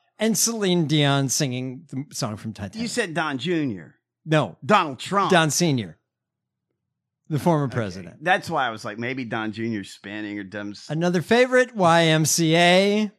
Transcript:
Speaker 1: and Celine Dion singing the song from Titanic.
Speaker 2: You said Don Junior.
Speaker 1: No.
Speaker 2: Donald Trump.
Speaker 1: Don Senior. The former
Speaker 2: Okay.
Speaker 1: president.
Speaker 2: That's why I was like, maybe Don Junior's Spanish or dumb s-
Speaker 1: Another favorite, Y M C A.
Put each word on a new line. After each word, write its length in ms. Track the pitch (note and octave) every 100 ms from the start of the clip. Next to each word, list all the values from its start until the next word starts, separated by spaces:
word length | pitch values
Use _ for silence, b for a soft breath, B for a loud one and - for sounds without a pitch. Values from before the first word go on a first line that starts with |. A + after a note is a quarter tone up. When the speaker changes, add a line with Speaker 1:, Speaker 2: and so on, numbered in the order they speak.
| _ -
Speaker 1:
and 180 | A3 G#3
Celine 480 | A3 A3+ G3 F3+ D3
Dion 440 | D#3 C#3+ C#3 C3+
singing 560 | - C#3 B2+ C3 B2+ -
the 140 | C3 -
song 220 | - A#2+ G#2+
from 160 | A2+
Titanic. 300 | G2+ G2 A3
Speaker 2:
You 80 | A#3
said 240 | B3 G3+
Don 240 | D#3 D#3 C3+
Junior. 580 | D3 E3+ C#3+ F#2+ D#2 _ _ _ D#3+
Speaker 1:
No. 320 | D#3 G#2+ - C3+
Speaker 2:
Donald 340 | G#3 D#3+ C3
Trump. 320 | - G3 F3+
Speaker 1:
Don 180 | E3+ D#3+
Senior. 480 | - F3 C3 F#2 - _ _ _ _ _ _ _ _ _ _ _ _ -
The 100 | D#3
former 280 | F3+ D#3 C3+
Speaker 2:
Okay. 80 | B2+
Speaker 1:
president. 460 | G#2 F2+ F2 -
Speaker 2:
That's 280 | D#3+ F#3+ -
why 180 | D#3+ B2
I 40 |
was 120 | A2
like, 160 | A2+ G#2
maybe 240 | A#2+ C3+
Don 300 | A#2 A#2 A2
Junior's 380 | G#2 A2+ A2 F#2
Spanish 460 | - G2 G#2 G#2+ G#2
or 60 |
dumb 280 | G2 G#2 G2+
s- 180 | G2+ -
Speaker 1:
Another 320 | D#3 F3 F3
favorite, 520 | D3 G#3 B3+ B3+ B3
Y 280 | A3+ E3+ E3+
M 220 | E3 D#3 D3+
C 280 | - E3 D#3+
A. 540 | F3 F#3 G3 G#3 G#3